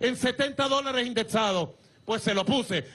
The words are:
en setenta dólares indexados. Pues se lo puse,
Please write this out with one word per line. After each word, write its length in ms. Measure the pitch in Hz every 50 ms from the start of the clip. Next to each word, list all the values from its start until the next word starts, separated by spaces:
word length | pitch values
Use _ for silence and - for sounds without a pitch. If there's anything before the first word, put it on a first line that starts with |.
en 160 | - 247 254
setenta 500 | 247 - 254 247 262 277 277 269 - 277
dólares 400 | 269 269 277 277 277 254 254 247
indexados. 640 | 247 233 220 214 - - 220 220 202 190 180 160 - - - - - _ _ _
Pues 160 | - 220 220 -
se 120 | 220 202
lo 100 | 196 185
puse, 440 | - 262 269 208 - 196 156 - - -